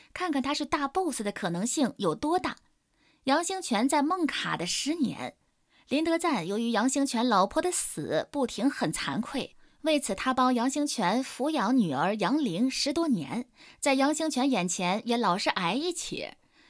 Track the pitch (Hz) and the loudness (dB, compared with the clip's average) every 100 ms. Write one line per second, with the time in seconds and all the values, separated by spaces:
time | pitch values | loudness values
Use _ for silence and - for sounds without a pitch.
0 | - - 359 277 269 294 294 311 277 381 | -16 -6 -2 0 0 -2 -2 -2 0 -2
1 | 349 240 202 - 185 170 226 320 240 - | -2 -2 -4 -4 -2 -2 -2 0 0 0
2 | 165 - 294 359 320 - _ _ _ _ | -2 0 0 0 0 -6 _ _ _ _
3 | _ _ 262 294 349 381 - 208 269 302 | _ _ 0 0 0 -6 -2 0 2 2
4 | 294 370 311 - 170 160 175 - 269 339 | 2 0 0 -2 -4 -4 -4 -4 -2 0
5 | 214 139 127 - _ _ _ _ - 277 | -2 -2 -10 -12 _ _ _ _ -4 0
6 | 330 330 349 208 165 208 233 214 254 277 | 2 2 2 0 -2 -2 0 2 2 2
7 | 277 226 247 196 196 320 359 - - - | 0 0 4 4 4 2 0 -2 -4 -6
8 | 135 151 - 285 240 - 220 - 160 - | -2 -2 -2 -2 -2 0 0 0 -2 -2
9 | - 214 240 269 - - - _ 311 294 | -4 -4 -4 -6 -6 -12 -20 _ 0 2
10 | - 185 262 262 254 240 254 294 294 - | 0 -2 0 2 4 4 2 0 -2 0
11 | 180 240 262 - 285 302 202 262 175 131 | 0 0 -2 -4 -2 0 2 4 2 2
12 | 180 214 180 302 247 165 262 - 285 302 | 0 2 0 2 0 0 0 0 -2 0
13 | 330 196 143 202 - _ - - 285 269 | 0 0 -2 -6 -8 _ -20 -4 0 2
14 | 277 311 320 247 277 220 180 - 180 208 | 2 2 -2 0 2 2 0 -2 -2 -2
15 | 240 247 202 190 - - 170 240 349 339 | 0 0 2 2 0 0 0 -2 -2 -6
16 | - - - - _ _ | -8 -8 -10 -14 _ _